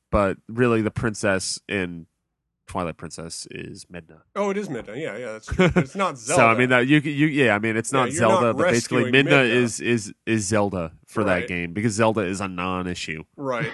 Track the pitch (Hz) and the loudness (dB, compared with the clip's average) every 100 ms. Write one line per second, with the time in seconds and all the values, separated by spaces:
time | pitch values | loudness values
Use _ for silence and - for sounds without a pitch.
0 | _ 110 98 85 - 113 123 113 107 - | _ 0 0 -2 -8 0 2 2 0 -2
1 | 120 104 104 95 - - - 98 90 85 | -4 -2 0 0 -2 -8 -6 -6 -4 -8
2 | 80 _ _ _ _ _ - 98 85 78 | -16 _ _ _ _ _ -10 -6 -6 -8
3 | 82 - 82 - - 90 85 - - 87 | -12 -14 -14 -14 -14 -14 -14 -16 -16 -18
4 | 80 80 _ 202 202 196 190 120 104 117 | -18 -20 _ -6 -4 -4 -6 -10 -10 -10
5 | 151 104 123 110 - - 180 175 139 190 | -10 -10 -10 -12 -6 2 4 4 0 -2
6 | 185 139 113 160 117 113 127 127 127 151 | -4 -4 0 4 6 6 4 4 4 4
7 | 151 143 156 143 123 104 113 110 113 135 | 2 0 0 2 2 2 2 -2 0 0
8 | 120 110 113 113 120 107 180 117 - 127 | 0 2 4 4 4 2 2 2 0 0
9 | 120 131 143 143 123 123 120 - 92 120 | 4 4 6 4 4 4 2 0 0 0
10 | 101 - - 113 95 107 101 92 82 - | -2 -10 -2 -2 2 0 0 -2 -6 -10
11 | _ - 98 90 120 90 85 87 113 101 | _ -4 0 0 -2 -6 -6 -4 -2 2
12 | 113 110 92 95 98 90 92 92 90 90 | 2 2 -2 -4 -6 -4 -4 -4 -4 -6
13 | - 80 78 - 139 120 113 | -8 -10 -12 -10 -6 -4 -6